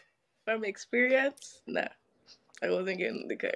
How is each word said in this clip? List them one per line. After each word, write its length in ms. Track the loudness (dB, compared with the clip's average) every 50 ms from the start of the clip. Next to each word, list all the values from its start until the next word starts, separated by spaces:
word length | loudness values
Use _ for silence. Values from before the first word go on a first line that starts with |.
| -20 _ _ _ _ _ _ _ _
From 180 | -2 -2 0 0
experience, 1000 | -4 -6 -6 -8 -2 2 2 4 6 4 4 4 2 -2 -4 -14 -20 -20 -18 _
nah. 200 | -4 -2 -2 -2 -2 -6 _ _ _ _ _ _ -20 -20 _ _ _ -8 -4 0
I 60 | 0
wasn't 280 | 2 0 0 -2 -2 -2
getting 220 | -2 -2 -2 -4 -6
in 40 |
the 80 | -8 -6
car. 160 | -4 -2 -2 -2